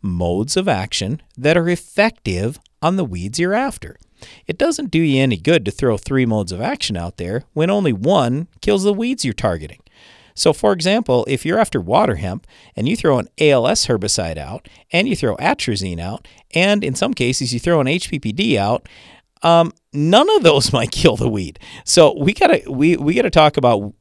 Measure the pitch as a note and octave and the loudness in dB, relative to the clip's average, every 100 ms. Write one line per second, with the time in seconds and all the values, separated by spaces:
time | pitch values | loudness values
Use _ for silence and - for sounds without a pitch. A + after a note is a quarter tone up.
0 | G2 F2 F2 F2+ G#2+ - F#3 G#2+ F#2+ - | -6 -4 -2 -2 -2 -2 -2 -2 -4 -6
1 | G2 D#3 _ - C3+ E3+ E3 F3 - - | -6 -8 _ -4 2 2 2 -2 -4 0
2 | G#3+ - - F2+ G#2 D3+ _ _ D#3+ F#3+ | 0 0 -6 -2 -4 -6 _ _ -2 0
3 | D3+ F2+ F#2+ B2 F3 G#3 C4+ - - - | -4 -6 -8 -2 -2 0 -2 -6 -16 -18
4 | _ _ - - - - E4 D#4 C4+ E3 | _ _ -20 -20 -10 0 0 0 -2 2
5 | E3 C3+ C3+ G2+ G#2 E3 G2+ - B2 G#2+ | 2 4 2 2 2 2 0 -2 0 0
6 | - C3+ B2 G#2+ F#2 F#2 B2+ C#4+ - F#2+ | -2 0 2 0 -2 -6 -6 -4 -6 -6
7 | E2+ - F2 A2 - - E3 G3+ F3+ G#2 | -6 -8 -6 -6 -6 -4 -2 0 0 0
8 | B2 F#3+ A#2+ C3 E3+ _ - G3+ G3 G3+ | 2 2 2 -2 -6 _ -2 0 0 -2
9 | A#3 B3+ C3 G#2 A2 E2+ D2+ - _ _ | -4 -4 -4 -2 -4 -4 -8 -18 _ _
10 | - - _ - - D3 G#3 F#3+ E3 G#3+ | -20 -20 _ -2 0 2 0 0 0 0
11 | A3+ B2 A2+ C3 D#3+ G3 A3 B2 F2 C3 | 0 0 0 -4 -2 0 0 -2 0 0
12 | G#3+ F2+ F#2 F#2 - _ - - A#2 A3 | 2 -2 -6 -8 -12 _ -18 -6 -4 0
13 | - C3 - - D3+ C3+ A#2+ G#3+ - A2+ | 2 0 -2 0 4 4 2 0 0 -2
14 | G2+ - E2+ D#2 C#2 A2 - _ _ E3+ | -2 -4 -4 -8 -10 -14 -18 _ _ -2
15 | A#3 G3+ B2+ G2 D#3 C#4+ - G2+ F#2+ E2 | -2 -2 -2 -2 -2 -2 -4 -4 -4 -6
16 | F2 - - _ _ E3 F#3+ G#3 D3+ C3 | -8 -10 -16 _ _ 0 2 0 -2 -4
17 | G3+ C4 B2 B2+ B2 B2+ E3+ E3+ C3 E3+ | -4 -2 -2 -2 -4 -4 0 0 0 -2
18 | - D3+ A2+ A2+ A3 A#2+ G2 A#2+ - - | -4 -6 -6 -4 0 0 0 -2 -6 -20
19 | - - _ _ E3+ E3+ E3+ - _ C#3+ | -20 -20 _ _ 4 4 4 -2 _ -2
20 | D3+ G3+ E4 G#4+ F#3 C#3+ - C3 A2+ - | 4 4 4 4 4 4 2 0 -2 2
21 | D#3+ G#2 A#2+ G#2 F2+ - - - - - | 2 2 -2 -2 -6 -12 -20 -18 -4 4
22 | D#3 D#3+ C#3+ A3 F4 - - C3 D3+ F3 | 4 4 -2 2 2 2 -2 0 2 2
23 | C#3+ G#3 B3 E3+ D3+ D3 B2 G#2+ G2+ - | 0 0 2 6 6 4 2 2 -2 -12